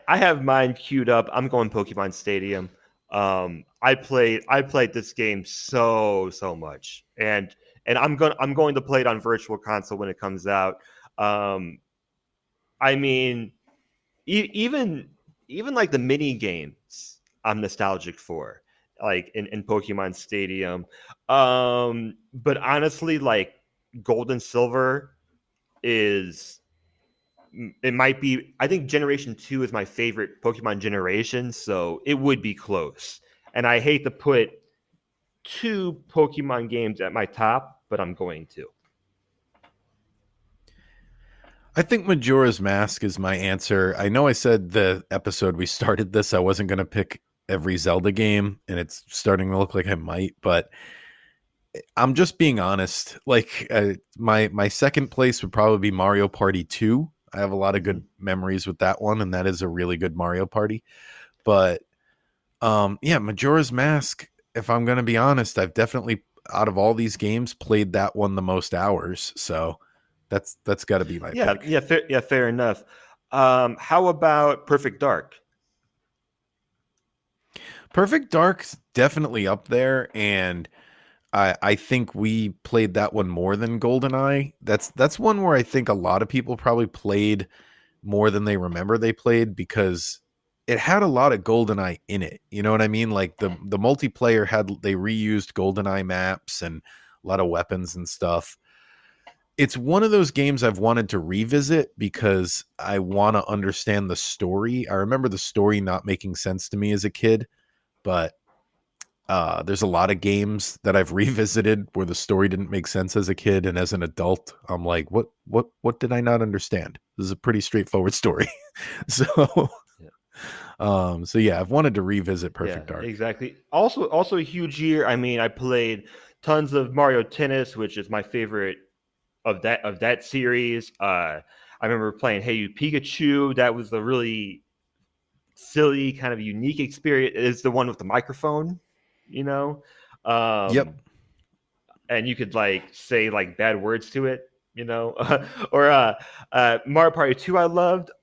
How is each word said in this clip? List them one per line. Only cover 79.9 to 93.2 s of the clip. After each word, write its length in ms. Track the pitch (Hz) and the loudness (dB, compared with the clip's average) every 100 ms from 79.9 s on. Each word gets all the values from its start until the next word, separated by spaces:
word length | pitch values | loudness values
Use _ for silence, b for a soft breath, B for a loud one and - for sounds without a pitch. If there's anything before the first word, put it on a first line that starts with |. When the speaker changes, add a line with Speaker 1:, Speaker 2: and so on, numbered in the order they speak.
| 131 - 107 | 0 -2 -2
Speaker 2:
and 520 | 104 101 92 87 85 b b b b b b | 0 0 0 -4 -10 b b b b b b
I, 220 | 101 95 90 | 2 2 2
I 140 | 98 107 | 2 0
think 400 | - 127 117 - | 2 -2 -2 -2
we 340 | 110 110 107 - | -2 0 -2 -6
played 300 | - 117 110 | 0 2 2
that 200 | 92 101 | 2 0
one 140 | 107 95 | 0 -2
more 280 | 87 90 101 | 0 0 0
than 240 | 113 117 | -2 -2
GoldenEye. 720 | 120 127 131 131 135 139 139 - | 0 0 0 0 0 0 -2 -8
That's, 280 | - 107 - | 0 0 0
that's 280 | - 139 - | 2 0 2
one 220 | - 208 | 0 2
where 120 | 185 143 | 4 2
I 80 | |
think 260 | 120 135 117 | 2 0 0
a 40 | |
lot 280 | 101 87 92 | 0 2 0
of 80 | 107 | 0
people 260 | 127 123 123 | -2 -4 -2
probably 300 | 127 120 113 | 0 2 0
played 600 | - 101 101 104 104 92 b b b b b | -2 -2 2 2 0 -4 b b b b b
more 280 | 101 101 107 | -4 2 4
than 140 | 101 104 | 2 0
they 120 | 101 | 0
remember 400 | 90 85 95 113 | -2 -4 0 2
they 140 | 113 | 2
played 420 | 110 - 117 117 92 | 0 2 4 2 -2
because 640 | 90 113 95 87 - - _ _ _ _ - | -6 0 0 0 -6 -12 _ _ _ _ -4
it 120 | 117 | -2
had 240 | - 190 | 2 2
a 40 | 196 | 4
lot 260 | 131 143 | 4 4
of 80 | 113 | 2
GoldenEye 580 | 87 113 110 101 95 85 - | 2 2 4 0 -2 -6 -6
in 140 | 101 | -4
it. 200 | 87 - _ | -4 -10 _
You 120 | 104 | -2
know 80 | 107 | 2
what 100 | 110 | 4
I 60 | 107 | 2
mean? 240 | 110 113 | 2 0
Like, 260 | 104 | 0